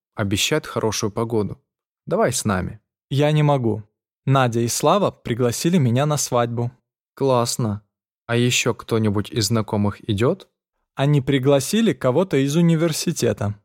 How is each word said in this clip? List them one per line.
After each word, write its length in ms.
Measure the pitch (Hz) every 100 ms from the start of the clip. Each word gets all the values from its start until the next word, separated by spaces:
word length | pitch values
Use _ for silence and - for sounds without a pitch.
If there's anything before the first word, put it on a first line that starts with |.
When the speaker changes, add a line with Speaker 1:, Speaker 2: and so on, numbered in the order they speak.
| _ -
Speaker 1:
Обещают 500 | 101 107 - 156 -
хорошую 460 | - 110 - 110
погоду. 500 | 113 117 113 98 - _ _ _ _ -
Давай 280 | 185 185
с 120 | 127 110
нами. 340 | 92 87 104 _ _ -
Speaker 2:
Я 220 | 135 147
не 120 | 151
могу. 400 | 147 139 113 104 - _ _ _ -
Надя 360 | 135 123 117
и 60 | 117
Слава 440 | - 147 202 151
пригласили 680 | - - 117 120 - 165 180
меня 280 | 123 120 151
на 120 | 147
свадьбу. 540 | - 123 120 120 120 - _ _ _
Speaker 1:
Классно. 720 | - 135 123 120 - 113 104 _ _ _ _ -
А 100 | 120
ещё 380 | 123 - 123
кто-нибудь 560 | 110 - 113 110 101 95
из 180 | 120 104
знакомых 640 | 113 104 107 101 - -
идёт? 400 | 101 127 190 - _ _ _ _ -
Speaker 2:
Они 260 | 143 147
пригласили 720 | 135 139 135 139 - 214 226
кого-то 440 | 139 131 131 190 143
из 180 | 139 160
университета, 1000 | 170 160 165 151 185 - 113 107 104 -